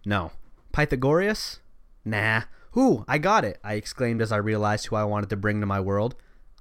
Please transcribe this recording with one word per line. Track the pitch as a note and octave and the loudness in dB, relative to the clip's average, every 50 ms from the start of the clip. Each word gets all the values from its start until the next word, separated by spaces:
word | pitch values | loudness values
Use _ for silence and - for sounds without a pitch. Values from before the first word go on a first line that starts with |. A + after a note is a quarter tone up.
| - | -4
No. | G2+ G2+ G2 E2+ D#2 - - - - - - - - | -2 -2 -2 -2 -4 -8 -12 -14 -16 -18 -20 -12 -4
Pythagoras? | - - D3+ D3 C#3+ B2+ C3 C#3 D3+ F3 F#3+ G#3 A3 - - - - - - - - - - - - - - | -2 0 0 2 2 2 2 4 4 4 2 2 0 -2 -4 -8 -12 -14 -18 -20 -20 -20 -20 -20 -20 -12 -6
Nah. | G#2+ G#2+ G#2 G#2+ A2 A2 A2+ A2+ - - - - - - A#3+ | -4 -2 0 2 2 2 2 0 -4 -10 -18 -14 -4 2 4
"Ooh, | C4+ B3+ D#3 G#2+ - - | 4 6 4 4 0 0
I | D#3+ D#3 | 0 0
got | D3+ G3 G#3+ G#3+ C#3+ | 2 2 2 2 2
it," | G#2 - - - | 0 -4 -6 -8
I | G#3 G#3 | -6 -6
exclaimed | G#2+ - - - - B2+ A#2 A#2 A2+ | -6 -6 -6 -4 -2 0 0 0 0
as | A2+ G#2 | 0 0
I | A2 G#2 | 0 0
realized | G#2 A2 G#2+ G#2 G#2 G#2 G#2+ G#2+ - - | 0 0 0 2 2 2 0 0 -2 -2
who | A2+ | -2
I | G#2+ G#2+ | -2 0
wanted | G#2 G#2 G#2 G#2 G2+ | 0 0 -2 -2 -2
to | A2 G2+ | -2 -2
bring | G2 G#2 G#2 G#2+ | 0 0 0 0
to | G#2 G2+ | 0 0
my | G2 G2 | 0 0
world. | F#2+ G2 G2 G2+ A2 B2 - - - - - - - - - - | 0 0 0 0 0 0 -4 -8 -16 -20 -20 -20 -20 -20 -8 -2